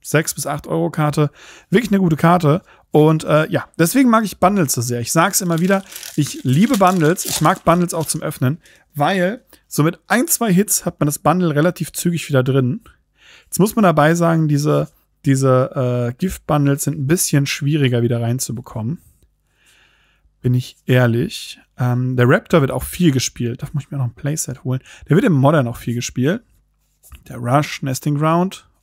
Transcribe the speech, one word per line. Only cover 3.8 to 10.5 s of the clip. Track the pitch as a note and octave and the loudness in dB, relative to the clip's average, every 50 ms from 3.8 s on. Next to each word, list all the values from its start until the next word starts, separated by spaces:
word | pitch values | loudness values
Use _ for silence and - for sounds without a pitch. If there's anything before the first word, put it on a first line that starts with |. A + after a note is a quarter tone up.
| E3 E3+ - B3+ C#4 B3 | 0 2 2 2 4 4
mag | A3+ A3 A3+ | 4 2 0
ich | F#3+ - - | -2 -2 0
Bundles | - F3+ G#3 G3+ E3+ C3 - | 0 2 2 2 0 0 -2
so | - | -4
sehr. | A#2 B2+ A#2+ A#2+ | -4 -4 -4 -6
Ich | A#2+ - | -6 -2
sag's | - E3 E3 G3 G3 - | 0 0 0 0 0 -2
immer | G#3 F3 E3+ D#3+ | -2 -2 -2 0
wieder, | F3 F#3 G3 G3 F#3+ - - - - - - | 0 0 0 0 -2 -6 -14 -18 -18 -8 -4
ich | - D3 - - - - | -4 -4 -4 -6 -6 -2
liebe | C3+ B2+ D3 G3+ A#3+ C#4+ G3+ | 0 2 2 2 2 4 4
Bundles. | F#3+ F3+ F#3 F#3 D#3 D3 F3 - - | 2 2 4 2 2 2 0 0 -4
Ich | - - - | -6 -4 0
mag | D#3 D#3 F#3+ - - | 2 2 0 2 2
Bundles | - E3 F3+ F3 E3+ - | 2 2 2 0 0 -2
auch | E3 D#3 | -4 -4
zum | - - D#3 | -4 -6 -6
Öffnen, | - D3+ D3+ - C#3 B2+ D3 - _ _ _ _ _ _ _ | -6 -8 -6 -2 -2 -2 -2 -4 _ _ _ _ _ _ _
weil | C#3+ C#3+ D#3 G3 F#3+ F3 F3+ A3 - _ _ - - _ _ | -2 -2 0 0 0 0 -2 -2 -6 _ _ -20 -20 _ _
so | - - | -2 0
mit | D3 E3 F3 - _ - | 0 0 0 -4 _ -2
ein, | - A3+ C4 E4 | -2 0 0 0
zwei | - - - A3+ | -2 -2 0 2